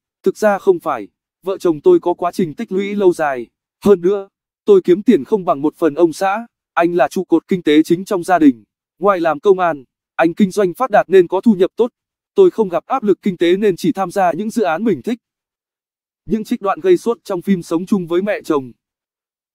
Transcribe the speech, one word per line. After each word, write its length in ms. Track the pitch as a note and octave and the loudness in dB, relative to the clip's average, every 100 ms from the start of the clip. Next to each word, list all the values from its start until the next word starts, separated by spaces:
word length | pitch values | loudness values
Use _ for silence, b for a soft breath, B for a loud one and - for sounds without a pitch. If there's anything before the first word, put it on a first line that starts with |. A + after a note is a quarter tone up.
| _ _ | _ _
Thực 140 | F#3+ - | -4 -2
ra 220 | G#3+ G3 | -2 0
không 200 | - F3 | 0 0
phải, 280 | D#3+ B2 G2 _ _ _ | -2 -6 -8 _ _ _
vợ 140 | F3+ F#3 | -10 -4
chồng 240 | F3+ D#3 | -2 0
tôi 180 | F3+ F3 | 2 2
có 140 | F3 | 2
quá 180 | F3 F3 | -4 -4
trình 220 | - F3 | -4 -6
tích 180 | C#3+ A#3 | -6 -6
lũy 240 | F#3+ G3+ G3+ | -4 -4 0
lâu 180 | F#3+ | 0
dài. 340 | E3 D3+ B2+ A2+ _ _ _ | 0 -4 -6 -10 _ _ _
Hơn 200 | G3+ F#3+ | 2 2
nữa, 280 | E3+ G3+ G3 _ _ _ - | 2 -2 -6 _ _ _ 2
tôi 160 | G3 | 4
kiếm 200 | F3+ F3+ | 4 2
tiền 200 | G#3 F#3 | 4 2
không 220 | B2 G#3+ F3+ | 0 -2 -2
bằng 160 | D3 | -2
một 140 | D3+ - | -2 -2
phần 200 | D#3+ C#3+ | -2 2
ông 180 | E3+ | 0
xã, 340 | D3 F#3+ G#3 A#3 _ _ | 0 -4 -4 -8 _ _
anh 220 | - F3 F3 | -2 0 0
là 120 | D#3 | 0
trụ 160 | - | -2
cột 240 | F3 D#3+ - | -2 -2 0
kinh 160 | F#3+ | -2
tế 200 | D#3+ D3+ | 0 0
chính 220 | D#3+ F3 G3 | 0 -4 -2
trong 180 | G3 | -6
gia 160 | E3+ F3+ | 0 2
đình. 240 | D3 A#2 G2+ _ _ _ | 4 2 _ _ _ _
Ngoài 200 | F#3 F#3+ | -2 0
làm 200 | E3 D3 | -2 0
công 200 | G#3 F#3 | 2 2
an, 240 | F3 D3 B2+ _ _ - | 2 -2 -10 _ _ -2
anh 180 | E3+ | -2
kinh 180 | E3 G3 | 0 0
doanh 220 | G#3 F#3+ | 0 -2
phát 160 | E3 C4 | -2 0
đạt 200 | G3 D#3 | 0 4
nên 180 | F#3 F3 | 4 4
có 140 | F3+ | 0
thu 120 | A3+ | 0
nhập 180 | F#3+ F3+ - | 2 0 0
tốt. 160 | A#3 - _ _ _ - | -4 -4 _ _ _ 2
Tôi 160 | F#3 | 2
không 180 | - G3+ | 2 -2
gặp 160 | E3+ - | -4 -4
áp 180 | C4 | -4
lực 180 | G#3 F3+ | -2 -2
kinh 160 | G#3+ F3+ | -2 -2
tế 200 | E3+ F#3+ | 0 0
nên 180 | G#3+ E3+ | 0 -2
chỉ 160 | F3 | -4
tham 200 | F#3 F#3+ | -4 -6
gia 200 | G3+ F#3 | -2 -2
những 180 | D#3 A3 | -2 -6
dự 140 | A#3 | -4
án 200 | F#3+ D#3+ | -4 -2
mình 180 | A3+ D3+ | -2 -4
thích. 180 | - A#3+ _ _ _ _ _ _ _ _ _ _ - | -6 -8 _ _ _ _ _ _ _ _ _ _ -6
Những 180 | A3 | -6
trích 180 | G#3+ A#3+ | -4 -4
đoạn 180 | G3 E3+ | -4 -2
gây 180 | F#3 F3 | 0 2
sốt 200 | A3+ A#3 | 0 -6
trong 180 | - F#3+ | -6 -6
phim 220 | F#3+ F#3+ | -2 -4
Sống 220 | D#3+ E3+ F#3 | -2 -6 -2
chung 220 | G3+ E3 | -4 -2
với 140 | F3 | -4
mẹ 200 | G#3 E3+ | -2 -6
chồng. 300 | - D3+ C3 - _ _ _ _ _ _ _ | -4 -4 -4 -14 _ _ _ _ _ _ _